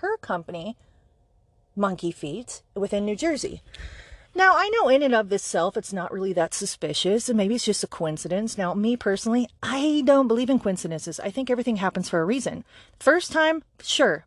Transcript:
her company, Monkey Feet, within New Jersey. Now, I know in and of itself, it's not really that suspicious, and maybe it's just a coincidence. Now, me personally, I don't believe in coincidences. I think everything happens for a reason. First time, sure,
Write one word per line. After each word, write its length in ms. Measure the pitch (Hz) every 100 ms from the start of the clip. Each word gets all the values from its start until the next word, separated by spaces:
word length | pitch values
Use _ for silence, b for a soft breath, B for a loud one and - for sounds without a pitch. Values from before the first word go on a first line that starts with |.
her 160 | 381 440
company, 600 | - 180 165 175 190 233 _ _ _ _ _ _ _ _ _ 196
Monkey 360 | 196 175 170
Feet, 500 | - 151 190 247 - _
within 300 | 202 196 202
New 120 | 208 208
Jersey. 440 | 330 285 - 165 B B B B B B B
Now, 200 | 359 381 339
I 140 | 403
know 180 | 453 269
in 140 | 269
and 120 | 277
of 160 | 226 196
itself, 460 | 196 - 190 180 214
it's 160 | -
not 180 | 196 175
really 220 | 196 190
that 220 | 175 165
suspicious, 720 | - 196 - 151 147 180 226 247
and 80 | 220
maybe 180 | 196
it's 120 | 240 214
just 180 | 196
a 20 | -
coincidence. 680 | - 160 151 156 190 220 -
Now, 160 | 180
me 240 | 190 220 247
personally, 500 | 208 196 226 240 240 _
I 400 | - 269 302 302 277
don't 200 | 277 247
believe 220 | 226 254
in 100 | 254
coincidences. 640 | 202 185 170 156 170 -
I 100 | 196
think 200 | 262 262
everything 260 | 240 247 208
happens 320 | 190 185 -
for 100 | 175
a 60 |
reason. 400 | 165 262 185 - - B B B
First 320 | 269 339 -
time, 320 | 320 311 320 - -
sure, 420 | - - 233 147